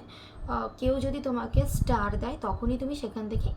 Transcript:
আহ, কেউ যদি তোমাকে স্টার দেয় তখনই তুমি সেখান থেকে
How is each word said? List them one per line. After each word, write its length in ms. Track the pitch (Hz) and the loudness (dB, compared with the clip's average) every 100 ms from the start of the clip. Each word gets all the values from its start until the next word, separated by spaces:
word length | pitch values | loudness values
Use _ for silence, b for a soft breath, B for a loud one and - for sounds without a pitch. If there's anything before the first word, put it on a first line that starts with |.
| - B B B - | -6 B B B -4
আহ, 200 | 233 220 - | -2 -4 0
কেউ 220 | 254 269 | 2 2
যদি 200 | 269 277 | 2 0
তোমাকে 400 | 269 247 226 - 202 | -2 -2 2 4 4
স্টার 520 | - - 233 202 208 | 2 4 4 2 0
দেয় 180 | 233 302 | -2 -2
তখনই 360 | 208 190 233 247 | -2 0 0 0
তুমি 180 | 269 294 | -2 -4
সেখান 340 | 220 220 214 | -6 -6 -2
থেকে 200 | 226 - | 0 2